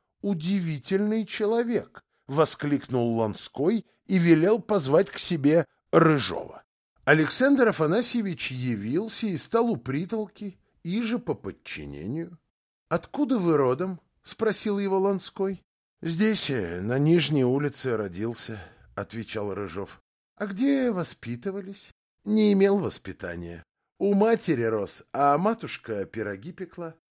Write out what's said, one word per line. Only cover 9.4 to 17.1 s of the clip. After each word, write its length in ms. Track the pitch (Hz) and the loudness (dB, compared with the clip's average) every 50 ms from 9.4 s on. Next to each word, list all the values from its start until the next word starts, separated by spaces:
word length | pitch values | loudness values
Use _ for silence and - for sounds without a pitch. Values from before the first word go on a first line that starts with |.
| - - - 226 240 233 | -6 0 0 2 2 2
у 60 | 202 | 0
притолки, 800 | 135 - 131 131 151 190 180 226 220 214 208 _ - 208 196 - _ _ _ _ _ | -2 -4 -4 -4 -4 -4 -4 -6 -6 -6 -8 _ -12 -12 -12 -14 _ _ _ _ _
иже 360 | - 165 185 226 240 214 240 233 | -10 -6 -4 -4 -2 -2 -4 -4
по 160 | 240 - 135 | -4 -6 -6
подчинению. 1040 | - - 98 85 - _ - - - 73 71 69 73 80 101 135 160 170 175 175 - _ _ _ _ _ _ _ _ _ _ | -6 -8 -12 -12 -12 _ -14 -12 -12 -10 -12 -10 -10 -8 -8 -6 -8 -8 -10 -14 -20 _ _ _ _ _ _ _ _ _ _
«Откуда 500 | 165 175 - - - 269 294 226 269 220 | -4 -4 -4 -6 -4 -4 -2 0 0 0
вы 200 | 175 170 160 143 | 2 2 2 4
родом?» 420 | 135 123 127 139 180 190 185 160 _ _ _ _ _ - | 4 2 0 0 -4 -6 -8 -10 _ _ _ _ _ -18
спросил 500 | - - 226 220 196 - - 214 202 202 | -8 -2 -2 -2 -2 -2 -2 -2 -2 -2
его 200 | 202 196 190 190 | 0 0 0 2
Ланской. 640 | 190 202 196 180 - - - - 190 196 190 - _ _ _ _ _ _ _ _ | 2 0 0 -2 -4 -10 -6 -4 -4 -4 -4 -8 _ _ _ _ _ _ _ _
«Здесь, 480 | - 165 165 165 214 220 214 - - - | -6 -4 0 2 2 2 2 2 0 0
э, 300 | 135 117 95 85 87 90 | 0 -2 -2 -4 -4 -4
на 180 | 95 110 123 135 | -2 -2 0 2
Нижней 460 | 143 156 | 4 4